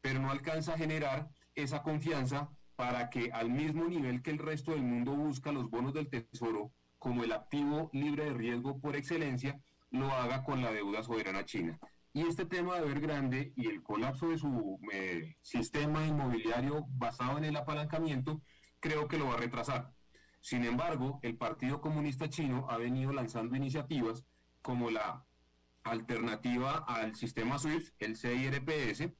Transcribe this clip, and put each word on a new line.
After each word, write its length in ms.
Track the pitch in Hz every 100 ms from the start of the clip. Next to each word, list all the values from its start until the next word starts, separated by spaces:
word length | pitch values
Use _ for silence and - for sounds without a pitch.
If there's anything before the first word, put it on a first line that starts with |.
pero 180 | 135 131
no 120 | 135
alcanza 440 | 139 - 160 156
a 40 | 160
generar 500 | 156 156 143 135 151 - _
esa 280 | - 143 147
confianza 680 | - 151 165 151 127 139 147 - -
para 360 | - 123 123 120
que 200 | 127 117
al 180 | 117 117
mismo 340 | 131 156 156
nivel 380 | 170 175 131 123
que 80 | 143
el 80 | 147
resto 340 | 151 151 131
del 100 | 156
mundo 320 | 127 120 123
busca 380 | 143 151 131 151
los 160 | 143 113
bonos 240 | 117 131
del 160 | 143 143
tesoro 640 | 127 113 - 113 110 104 _ _ _
como 240 | 127 123
el 100 | 117
activo 580 | 107 - 143 143 151 156
libre 320 | 135 147 147
de 80 | 151
riesgo 480 | 123 117 120 127 139
por 160 | 147 143
excelencia, 640 | 139 170 147 123 135 - - _ _
lo 200 | 131 135
haga 300 | 131 120 131
con 200 | 131 135
la 100 | 123
deuda 300 | 110 101 107
soberana 420 | 117 113 98 95
china. 340 | 98 107 82 80 - _ _
Y 100 | 143
este 220 | 165 165
tema 320 | 180 180 175 180
de 100 | 151
Evergrande 640 | 139 156 147 135 131 -
y 120 | - 113
el 160 | 101
colapso 480 | - 104 127 135 170
de 80 | 160
su, 420 | 147 123 101 95 101
eh, 440 | 98 95 87 160 -
sistema 640 | - - - 147 147 151 156
inmobiliario 800 | 147 131 117 110 120 135 151 143
basado 500 | - 123 - 127 147
en 60 |
el 120 | 156 151
apalancamiento, 840 | 139 151 151 160 160 135 135 151 - - - _
creo 260 | 160 151 147
que 120 | 170
lo 80 | 139
va 80 |
a 60 | 123
retrasar. 520 | 120 123 120 127 - - - - - _
Sin 240 | - 123
embargo, 560 | 120 123 170 151 127 139
el 140 | - 117
Partido 440 | 117 110 131 147
Comunista 480 | 156 151 147 131 156
Chino 380 | 160 147 127 131
ha 100 | 117
venido 340 | 120 131 135
lanzando 420 | 139 113 117 117
iniciativas 680 | 131 139 147 139 147 113 117 - _ _ _
como 280 | - 120 117
la 340 | 110 104 127 - _ _ _ _ _
alternativa 960 | 113 113 113 117 117 110 123 123 131 147 -
al 260 | 117 110
sistema 440 | 110 123 - 113 143
swift, 340 | 156 160 - -
el 180 | 107 110
C 180 | 123
I 120 | 123 135
R 140 | 135
P 280 | 135 156 123
S. 240 | 104 165 -